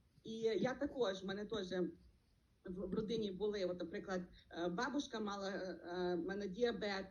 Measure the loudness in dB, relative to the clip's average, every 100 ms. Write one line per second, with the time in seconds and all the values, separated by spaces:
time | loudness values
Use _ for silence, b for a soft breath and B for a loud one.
0 | -20 -16 -8 0 2 4 2 2 0 2
1 | 2 2 -2 -2 0 0 0 2 2 0
2 | -14 -20 _ _ _ _ -8 -4 -2 0
3 | 2 2 0 0 0 2 0 0 -4 -4
4 | -2 -2 -4 B B -2 0 2 0 0
5 | -2 -2 -2 -2 -2 -2 -4 -6 -4 0
6 | 2 2 0 -2 -2 2 2 2 0 -2
7 | -2